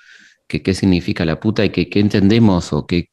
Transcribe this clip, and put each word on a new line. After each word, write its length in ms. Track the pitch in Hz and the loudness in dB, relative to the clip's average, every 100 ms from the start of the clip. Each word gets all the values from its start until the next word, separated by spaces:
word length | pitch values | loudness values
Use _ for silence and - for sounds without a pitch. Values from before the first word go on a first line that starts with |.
| - - _ _ - | -20 -20 _ _ -10
¿Qué, 160 | 78 | -6
qué 120 | - | -4
significa 500 | 92 98 90 101 - | 0 0 0 -2 -4
la 140 | 82 78 | -4 -2
puta 240 | 110 110 | -2 -2
y 60 | 98 | -2
qué, 180 | - 85 | -2 -2
qué 80 | 101 | 0
entendemos 720 | 104 104 98 117 110 87 - | 0 2 4 4 4 2 -2
o 140 | 73 - | -6 -2
qué, 220 | 87 - | -4 -4